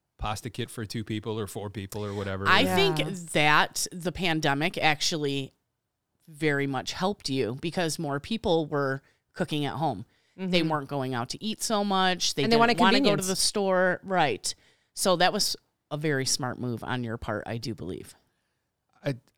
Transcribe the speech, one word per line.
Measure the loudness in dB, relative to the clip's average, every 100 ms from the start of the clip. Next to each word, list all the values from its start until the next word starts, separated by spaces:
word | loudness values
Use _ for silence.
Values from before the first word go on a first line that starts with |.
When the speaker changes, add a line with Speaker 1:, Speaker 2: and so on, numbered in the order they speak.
| _ -8
Speaker 1:
pasta | -6 -6 -8
kit | -8 -8
for | -8 -8
two | -6
people | -6 -6 -4 -6
or | -6
four | -8 -8
people | -8 -8 -6 -6
or |
whatever. | -4 -4 -2 2
Speaker 2:
I | 4
Speaker 3:
Yeah. | 4 4
Speaker 2:
think | 2 2 -4 -6 -2
that | 2 6 6 4 -2 -6
the | -6 -6
pandemic | -2 0 0 0 0 -2 0
actually | 0 2 0 0 -2 -2 -6 _ _ _ _ _ _ _ -20
very | -2 0 2 0
much | -4 -4
helped | -2 -2 -2 -2
you | 0 0 -2
because | -4 -2 -2 -2
more | -2 -4
people | -4 -2 2 2 2
were | 0 -2 -2 -8 _ _
cooking | -6 -4 -2 -4
at |
home. | -2 -4 -4 -10 _ _ -8
They | 0 2
Speaker 3:
Mm-hmm. | 2
Speaker 2:
weren't | 0 -2
going | -4 -2 -4
out | -6
to | -6
eat | -8 -6
so | -2 0
much. | 2 2 2 2 0 2
They |
Speaker 3:
And | 4
they | 6
Speaker 2:
didn't |
Speaker 3:
wanted | 6 6
Speaker 2:
wanna | 6 6
go |
to | 6
Speaker 3:
convenience. | 4 0
Speaker 2:
the | 0
store. | 0 2 2 4 2 0
Right. | 0 2 2 0 -6 -10 _ _ _
So | 0 2 4
that | 4
was | 2 0 -4 _ _ -10
a | -4
very | 0 0 0
smart | 0 -2 -4
move | -4 -4
on | -4 -4
your | -4 -6
part, | -4 -4 -4
I | -6
do | -6
believe. | -8 -8 -10 -12 -20 _ _ _ _ _ _ _ _
Speaker 1:
I, | -6 -6 _